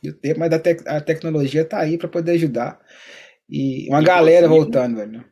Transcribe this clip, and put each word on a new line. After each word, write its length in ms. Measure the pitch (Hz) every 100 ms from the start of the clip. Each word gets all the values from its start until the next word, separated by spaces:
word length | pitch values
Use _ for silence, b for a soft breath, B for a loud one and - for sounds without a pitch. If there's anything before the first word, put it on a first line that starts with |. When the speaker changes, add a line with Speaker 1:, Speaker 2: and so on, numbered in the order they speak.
Speaker 1:
do 80 | 73
tempo, 240 | 76 135 156
mas 120 | 165
a 60 | 160
tec-, 260 | 175 170 -
a 120 | 147
tecnologia 640 | 147 160 165 156 139 143
tá 160 | 160 208
aí 180 | 156 170
pra 80 | 170
poder 220 | 175 170
ajudar. 460 | 170 160 117 120 - B B B B B B _
E 380 | 147 135 131 -
uma 120 | 139
Speaker 2:
Inclusive 60 | 160
Speaker 1:
galera 420 | 180 160 170 170
voltando, 480 | 156 147 131 123 113
velho. 280 | 104 110 123